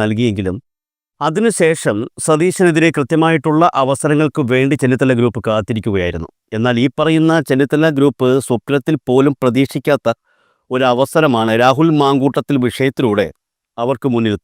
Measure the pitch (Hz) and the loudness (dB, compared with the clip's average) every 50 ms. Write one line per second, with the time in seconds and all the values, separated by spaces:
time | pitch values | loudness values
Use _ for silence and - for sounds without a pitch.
0 | 107 107 110 110 123 117 101 104 95 92 90 92 _ _ _ _ _ _ _ _ | 0 -2 -2 0 -2 -2 -2 -2 -4 -4 -6 -8 _ _ _ _ _ _ _ _
1 | _ _ _ - 143 160 156 202 226 233 - - 175 160 165 - - 151 107 104 | _ _ _ -6 -4 -4 -2 0 0 0 0 2 0 0 0 0 -2 -4 -4 -4
2 | 117 - _ - - - 156 151 165 185 170 - 190 175 156 160 156 165 - 156 | -6 -10 _ -10 -2 -2 0 2 0 -2 0 2 0 2 2 2 0 0 0 -2
3 | 139 - 165 156 160 165 165 151 - 160 151 156 170 175 - 135 135 135 139 - | -4 -2 -2 0 0 0 0 -2 -2 0 0 2 2 0 0 0 0 0 -2 -2
4 | - 147 151 147 156 139 - 156 139 113 127 127 135 139 147 - 135 123 131 113 | 0 -2 0 0 0 -2 -2 -4 -2 0 0 0 2 0 0 0 0 0 0 2
5 | 139 131 127 117 123 117 - - - 113 107 110 98 - 117 110 - 117 98 95 | 2 0 2 2 0 0 -2 -4 -4 -2 -2 -2 -2 -4 -6 -4 -4 -2 -2 -2
6 | 87 87 85 82 82 - _ _ _ - 110 110 117 123 120 117 127 143 - - | -2 -4 -4 -6 -10 -12 _ _ _ -10 -6 -4 -2 0 0 0 0 0 0 -2
7 | 151 160 160 160 160 160 160 165 135 - 139 131 143 123 156 151 156 160 147 135 | -2 0 2 2 2 2 2 0 0 0 0 0 0 0 0 0 0 0 2 2
8 | 139 143 117 - 131 127 127 135 - - 123 107 _ - 139 143 - - 139 131 | 0 0 2 0 0 2 2 0 0 -2 -4 -4 _ -2 -4 -2 0 -2 -4 -4
9 | - - 127 135 135 147 139 - 131 127 113 135 135 - - 143 - 156 143 - | -2 0 2 2 4 2 0 0 -2 0 2 2 0 0 -2 -6 -2 -2 -2 0
10 | - 117 117 _ _ _ _ _ _ _ _ _ _ - 123 127 131 127 123 123 | 0 -4 -4 _ _ _ _ _ _ _ _ _ _ -6 -4 0 2 2 2 2
11 | 135 - - 165 156 147 120 113 113 110 110 113 120 131 131 127 160 170 156 147 | 0 0 2 2 2 2 2 2 0 0 2 4 4 4 4 4 2 2 4 2
12 | 139 139 143 131 131 139 120 151 131 - 143 131 123 117 - - 131 139 - - | 2 2 2 2 0 0 -2 -2 -4 -2 -2 0 0 -2 -2 -2 -2 -2 -2 -2
13 | 139 110 104 104 95 76 - _ _ _ _ _ _ _ _ 117 117 127 139 - | -2 0 2 0 0 -2 -4 _ _ _ _ _ _ _ _ -6 -4 -4 -4 -2
14 | - 139 117 117 113 110 101 95 | -2 -2 0 0 0 0 -2 -4